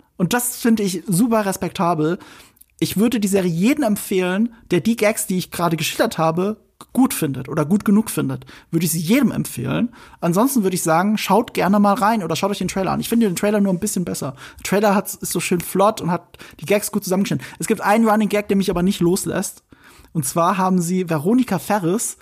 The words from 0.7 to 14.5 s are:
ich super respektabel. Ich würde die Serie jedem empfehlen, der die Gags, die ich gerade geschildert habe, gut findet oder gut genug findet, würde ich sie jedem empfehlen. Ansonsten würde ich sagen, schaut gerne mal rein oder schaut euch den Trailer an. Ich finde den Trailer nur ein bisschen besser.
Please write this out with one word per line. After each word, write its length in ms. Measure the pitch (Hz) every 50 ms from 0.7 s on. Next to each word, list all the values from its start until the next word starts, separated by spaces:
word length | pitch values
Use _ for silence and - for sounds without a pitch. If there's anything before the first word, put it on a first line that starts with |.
| 226 220 202
ich 200 | 196 180 165 -
super 380 | - 180 165 240 247 226 220 208
respektabel. 720 | 196 185 - - 170 - - 190 170 175 156 151 156 175 - - - - - - - _ _ - _ _ _
Ich 160 | - - -
würde 240 | 185 214 247 240 233
die 80 | 202 196
Serie 220 | 190 202 180 180
jedem 340 | 165 165 185 233 302 302 285
empfehlen, 680 | 220 208 - - - 208 185 185 180 185 196 226 240 - - - _ 175
der 80 | 175
die 160 | - 220 233
Gags, 320 | 233 208 202 226 - - -
die 100 | 190 180
ich 140 | - - -
gerade 240 | - 175 170 170
geschildert 420 | 165 160 - - - 147 143 - -
habe, 380 | 160 160 160 175 185 208 214 - _ _ _ _ - - _
gut 220 | 240 262 - -
findet 340 | - 165 143 135 127 131 -
oder 160 | 131 156 151
gut 200 | 143 196 208 -
genug 260 | - 196 208 220 -
findet, 360 | - 160 139 131 131 127 - - - - - _ -
würde 120 | 165 175
ich 60 | 160 160
sie 60 | 165
jedem 320 | 165 156 220 285 269 190
empfehlen. 600 | - - 147 - - - 127 127 139 160 220 247 - - - - - _
Ansonsten 440 | - 175 170 190 233 269 277 247 190
würde 100 | 190 180
ich 80 | 165 -
sagen, 340 | 165 160 165 185 208 214
schaut 380 | 208 - - 185 214 247 - -
gerne 240 | 190 170 175 202 208
mal 160 | 202 202 196
rein 300 | 180 196 208 233 226 180
oder 100 | - 160
schaut 160 | - - 196
euch 80 | 202 -
den 100 | 185 175
Trailer 220 | - 196 190 165
an. 100 | 143 139
Ich 80 | - -
finde 180 | 233 233 233
den 100 | 202 170
Trailer 240 | - - 208 214 208
nur 120 | 202 196 185
ein 60 | 170
bisschen 260 | - 208 - 196 175
besser. 300 | 185 190 - 185 135 127 - - -